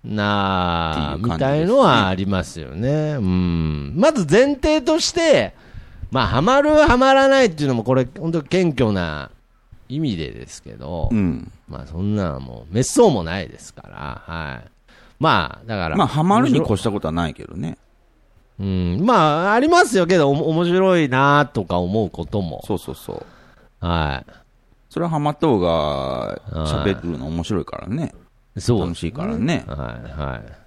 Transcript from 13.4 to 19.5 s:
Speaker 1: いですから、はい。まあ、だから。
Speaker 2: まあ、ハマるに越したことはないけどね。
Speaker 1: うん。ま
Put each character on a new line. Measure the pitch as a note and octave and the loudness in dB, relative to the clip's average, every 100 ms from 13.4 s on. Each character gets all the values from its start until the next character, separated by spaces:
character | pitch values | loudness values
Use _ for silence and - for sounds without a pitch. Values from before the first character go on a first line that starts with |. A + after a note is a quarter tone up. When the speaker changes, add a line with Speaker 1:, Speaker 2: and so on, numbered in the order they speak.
Speaker 1:
い | D#2+ | -8
で | - | -14
す | - | -20
か | - - | -20 -20
ら、 | G1+ C#2+ A#1+ - | -14 -14 -14 -12
は | E2 D2 B1+ - | -10 -10 -12 -18
い。 | _ _ - - _ | _ _ -20 -20 _
ま | D#3 A2 C#2+ - | 2 2 0 -8
あ、 | A2+ | -8
だ | G#2+ | -6
か | E2 | -2
ら。 | D#2 | 0
Speaker 2:
ま | E3+ | 0
あ、 | |
ハ | D3 | 0
マ | E3+ G#3+ | 2 2
る | C#4 | 2
に | B3 | 0
越 | - G#2 | 0 -2
し | |
た | A#2 | -2
こ | G2+ | -4
と | D#2 | -4
は | |
な | E2 E2+ | -4 -4
い | |
け | - - | -6 -14
ど | - | -10
ね。 | D#2+ - _ _ _ _ _ _ _ - | -10 -10 _ _ _ _ _ _ _ -8
Speaker 1:
う | |
ん。 | G2 F#2 F2 F#2 G#3 | -4 0 0 0 2
ま | A3+ D#3 D3+ F#3+ | 4 4 2 2